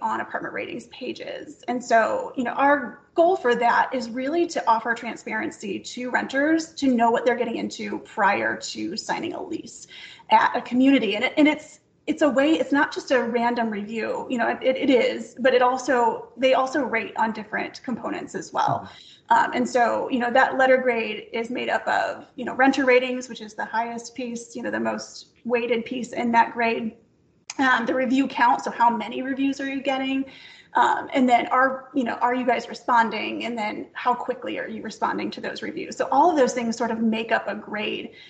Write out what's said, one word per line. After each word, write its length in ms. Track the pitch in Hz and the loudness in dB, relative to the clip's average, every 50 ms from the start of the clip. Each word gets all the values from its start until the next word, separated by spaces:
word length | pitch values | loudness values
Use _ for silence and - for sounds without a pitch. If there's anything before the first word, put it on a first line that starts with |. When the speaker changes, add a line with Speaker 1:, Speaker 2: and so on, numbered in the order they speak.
| - | -6
Speaker 1:
on 180 | 208 220 - | -4 -4 -4
apartment 320 | - - - - - - - | -6 -6 -6 -8 -8 -6 -8
ratings 340 | - - - - 240 - - | -8 -8 -8 -8 -12 -12 -14
pages. 760 | - - 254 247 220 208 - - - - - - 285 _ - - | -16 -12 -10 -10 -10 -10 -10 -10 -10 -10 -12 -14 -18 _ -8 -6
And 160 | 240 247 - | -6 -4 -2
so, 480 | - 233 226 220 214 214 - - - - | 2 4 4 4 4 0 -2 -4 -6 -6
you 80 | - 240 | -4 -4
know, 100 | 233 - | -4 0
our 480 | - 269 285 294 285 247 214 - - _ _ - | 2 4 4 4 4 2 -4 -12 -14 _ _ 2
goal 220 | - 330 339 381 | 4 4 4 4
for 180 | 370 - 247 240 | 2 2 2 2
that 400 | 214 240 233 202 - 240 - - | 4 4 2 4 4 2 0 -2
is 160 | 254 233 233 | -6 -6 -6
really 360 | 226 254 262 269 311 349 349 339 | -6 -6 -4 -2 0 0 0 0
to 200 | - 269 - - | -2 -4 2 2
offer 240 | 226 226 - 240 226 | 2 2 2 -2 -2
transparency 840 | 226 - 226 208 - - - 214 220 214 - - - - 202 196 220 | -2 -4 -10 -10 -10 -8 -6 -6 -4 -4 -6 -8 -8 -8 -8 -8 -8
to 320 | - - - 247 247 254 | -8 -10 -10 -8 -6 -2
renters 640 | 233 214 208 208 - 269 285 311 320 330 320 - - | -2 -2 -2 0 0 0 2 2 2 2 0 -4 -8
to 180 | - 285 269 247 | -2 2 2 4
know 200 | 226 233 233 226 | 4 4 4 4
what 120 | - - | 4 4
they're 120 | 247 233 | 2 2
getting 200 | 240 240 233 226 | 2 0 -2 -2
into 440 | 208 196 214 - - 214 208 - - | -4 -6 -6 -6 -8 -8 -6 -8 -8
prior 560 | - - - - 202 190 101 113 113 110 113 | -10 -8 -2 2 2 2 4 2 0 -2 -2
to 400 | 110 - - - 110 107 107 - | -4 -6 -10 -8 -6 -6 -6 -6
signing 380 | - - - - - - 113 - | -8 -6 -6 -6 -4 -4 -6 -8
a 80 | - - | -8 -8
lease 440 | - - - - 226 - - - - - - - - - - - - | -8 -8 -10 -10 -12 -16 -18 -20 -20 -20 -20 -18 -20 -20 -14 -2 4
at 260 | 214 220 226 226 - | 4 6 6 4 0
a 60 | 254 240 | -2 -4
community. 520 | - 240 247 262 269 277 254 226 196 208 | -2 2 4 6 6 6 6 4 2 -2
And 100 | 208 240 | 0 -2
it, 100 | - - | -2 2
and 100 | - 294 | 4 4
it's, 340 | 302 302 294 - - - - _ _ _ _ - | 4 4 2 -4 -14 -20 -20 _ _ _ _ -6
it's 160 | - 311 - 320 | -6 -2 2 2
a 60 | 285 | 2
way, 260 | 233 262 277 302 320 | 4 4 4 4 4
it's 180 | - 262 - 277 | 2 2 2 2
not 200 | 277 311 - - | 2 2 0 -2
just 200 | 370 - - 285 | -8 -4 0 0
a 100 | 247 233 | 2 2
random 480 | 226 233 240 233 240 240 240 233 226 | 2 0 0 0 0 0 0 -2 -2
review, 560 | 214 202 208 208 226 220 214 - - 247 247 - | -2 -4 -6 -6 -6 -6 -4 -4 -4 -4 -4 -4
you 80 | 262 233 | -2 0
know, 100 | 233 233 | 0 0
it, 280 | 240 - - 262 262 | -2 0 0 0 0
it 140 | - - 262 | 2 2 4
is, 460 | 269 233 - - 226 240 - - - - | 4 4 4 2 0 -2 -8 -12 -8 0
but 160 | 233 262 247 | 2 4 4
it 80 | 240 247 | 6 4
also, 720 | 247 254 254 - - 269 240 240 226 220 - - - - | 4 2 2 0 0 2 4 4 2 2 0 -6 -12 -8
they 180 | - 262 262 262 | 0 2 4 4
also 280 | - 262 262 - 302 269 | 4 2 0 0 -2 -2
rate 340 | 220 220 226 202 190 - | 0 -2 -4 -4 -4 -4
on 160 | - 226 226 208 | -2 -2 -2 -2
different 500 | 220 208 - - 202 - - - - - | -4 -8 -8 -6 -6 -6 -6 -10 -12 -10
components 500 | - 233 - - - - 85 - - - | -8 -8 -6 -6 -6 -8 -8 -8 -8 -10
as 180 | - - - - | -10 -10 -6 -2
well. 280 | - - - - - | 0 0 0 0 -2
Speaker 2:
Mm-hmm. 300 | - - - - - - - - _ - | -4 -10 -18 -20 -20 -20 -20 -12 _ 2
Speaker 1:
Um, 220 | 233 226 - - - | 4 4 4 2 0
and 140 | 247 247 - | -2 -2 0
so, 400 | - 254 233 220 - - - - | 2 2 2 2 2 -2 -2 -2
you 80 | 269 247 | -2 -2
know, 120 | 240 240 | -2 2
that 280 | 226 262 262 - - 262 | 4 4 4 4 4 2
letter 180 | 262 262 262 | 4 6 4
grade 520 | 254 254 254 233 226 220 214 208 208 - - - | 4 4 2 0 0 -2 -4 -6 -8 -10 -8 -6
is 180 | 226 226 226 | -6 -6 -6
made 180 | 254 240 233 226 | -6 -6 -4 -2
up 180 | - 226 - | -2 -2 0
of, 400 | - - - - - 98 - - - _ | 0 0 0 0 -2 -4 -8 -12 -18 _
you 100 | - 247 | -10 -8
know, 100 | 226 - | -6 0
renter 300 | - 262 277 269 294 277 | 2 4 4 4 4 4
ratings, 440 | 254 247 247 254 254 247 254 247 - | 6 6 6 6 2 -4 -6 -6 -10
which 120 | 226 - | -12 -14
is 140 | 220 214 - | -14 -14 -8
the 100 | - 220 | -8 -8
highest 500 | 202 - 220 233 233 233 233 233 - - | -4 -2 -4 -2 -2 -4 -10 -12 -12 -10
piece, 400 | - 254 240 233 233 - - - | -8 -8 -6 -8 -8 -10 -12 -12
you 60 | 247 226 | -10 -8
know, 100 | 214 101 | -6 -4
the 80 | - | -2
most 480 | 226 220 214 - - - - - - _ _ _ - | -2 -2 -4 -6 -8 -12 -16 -20 -20 _ _ _ -6
weighted 400 | 233 247 233 233 240 247 226 226 | -2 -2 0 0 0 -2 -2 -2
piece 280 | - 254 254 226 - - | -4 -6 -8 -8 -8 -6
in 200 | - 240 240 233 | -4 -2 2 4
that 200 | 233 233 - - | 4 4 2 2
grade. 440 | 233 233 226 226 233 233 220 - - _ _ _ _ _ _ _ _ _ - - - | -2 0 0 0 -2 -4 -6 -8 -10 _ _ _ _ _ _ _ _ _ -14 -4 0
Um, 280 | 277 262 254 240 240 | 2 2 2 2 2
the 80 | - 330 | 0 0
review 320 | 254 262 233 262 262 277 | 0 0 0 2 0 0
count, 360 | - - - 240 240 247 - - | 0 0 2 4 4 4 2 0
so 80 | 220 | -6
how 200 | 202 - 233 240 | -2 2 4 4
many 320 | 226 214 208 214 247 254 262 | 4 2 -4 -6 -6 -6 -6
reviews 380 | 269 277 269 269 277 269 - | -6 -4 -2 0 -2 -2 -2
are 80 | 277 269 | -4 -6
you 120 | 269 277 | -6 -4
getting? 440 | - 277 262 262 269 262 269 269 269 - - - - - - - - _ - | -2 -2 -2 -2 -2 -2 -2 -2 -4 -6 -8 -20 -20 -20 -20 -20 -14 _ 2
Um, 340 | - - - - - - - - | 2 4 4 2 0 -2 -2 0
and 160 | 277 254 247 | 2 4 6
then 180 | 240 233 - - | 6 4 4 4
are, 420 | - 262 269 269 262 269 - - - | 2 4 4 4 2 -2 -10 -6 -4
you 100 | 285 247 | -2 -2
know, 100 | 226 214 | -2 -2
are 200 | - - 247 247 | 0 0 0 0
you 120 | 254 247 | 0 2
guys 220 | 254 233 - - - | 0 0 0 0 -8
responding? 760 | 220 - - - 247 233 226 220 196 214 208 214 220 202 214 | -12 -10 -2 2 4 4 4 2 0 -4 -6 -6 -6 -6 -6
And 140 | 233 240 233 | -6 -6 -4
then 300 | 208 214 214 - - - - | -6 -6 -6 -8 -10 -12 -12
how 220 | - - 247 247 | -4 0 0 0
quickly 440 | - - - 247 - - - 104 90 | 0 -2 -6 -6 -6 -6 -8 -6 -6
are 100 | - - | -8 -8
you 140 | 220 214 - | -8 -10 -10
responding 480 | 220 - - 233 208 208 196 - 208 - | -12 -8 -4 -4 -4 -2 -2 -4 -6 -8
to 80 | - | -8
those 220 | 226 214 - 214 220 | -8 -8 -8 -8 -8
reviews? 340 | 294 - - - - 214 | -10 -8 -8 -10 -10 -6
So 120 | - 254 - | -4 -2 0
all 200 | - 269 302 349 | 4 4 4 4
of 60 | 339 | 6
those 160 | 302 254 240 - | 4 2 2 2
things 240 | 254 240 233 220 | -2 -4 -4 -4
sort 140 | - 240 226 | -2 -2 -4
of 100 | 226 220 | -2 0
make 320 | 226 226 220 226 226 226 226 | 0 0 0 0 -2 -2 -2
up 140 | 220 - 214 | -2 -2 -4
a 60 | 202 | -8
grade 580 | 214 - - 214 208 208 214 220 - - - - - - - | -8 -10 -10 -8 -6 -6 -6 -6 -8 -10 -12 -16 -18 -20 -20